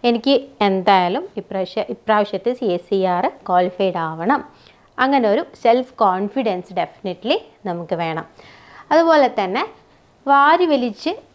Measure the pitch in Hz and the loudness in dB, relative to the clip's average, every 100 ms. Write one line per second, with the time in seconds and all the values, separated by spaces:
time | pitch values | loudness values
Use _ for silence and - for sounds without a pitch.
0 | 240 233 269 254 269 - 202 190 185 190 | 0 0 2 0 0 -2 0 2 2 2
1 | 175 226 370 - 185 196 190 - - 220 | 2 -2 -8 -14 -10 -8 -6 -6 -8 -8
2 | - 214 208 190 240 247 226 175 - 196 | -2 0 0 -4 -6 -4 -4 -4 -2 -2
3 | 185 175 262 - - 180 180 180 190 175 | 0 0 -2 -6 -2 0 0 -2 -2 -2
4 | 160 160 175 190 - _ - _ _ - | -6 -4 -2 -2 -4 _ -20 _ _ -2
5 | 262 277 220 226 - - 240 247 254 - | 2 2 2 0 -2 -2 2 2 0 -2
6 | 208 185 202 269 220 185 180 185 165 - | 0 0 -4 -4 -4 -4 -6 -6 -6 -8
7 | 185 180 220 392 - _ 202 170 165 170 | -10 -8 -4 -4 -4 _ -10 -10 -6 -6
8 | 165 160 160 - - - - - - 311 | -4 -6 -10 -20 -20 -20 -20 -20 0 2
9 | 330 311 254 254 190 214 427 - _ _ | 4 4 4 0 -4 -4 -6 -12 _ _
10 | _ _ 277 277 285 339 349 285 247 202 | _ _ 2 4 6 4 2 0 -2 -6
11 | 311 440 _ | -8 -8 _